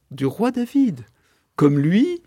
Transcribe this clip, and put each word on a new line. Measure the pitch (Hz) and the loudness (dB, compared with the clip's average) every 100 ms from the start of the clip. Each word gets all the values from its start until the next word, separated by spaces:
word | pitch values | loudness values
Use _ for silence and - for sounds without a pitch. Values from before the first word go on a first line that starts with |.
| - | -18
du | 135 135 | -6 -6
roi | 127 233 | -2 -4
David. | 240 240 285 262 135 110 _ _ _ _ - | -4 -4 0 0 -2 -12 _ _ _ _ 0
Comme | 151 143 | 2 2
lui, | 147 190 330 349 | 2 2 0 -2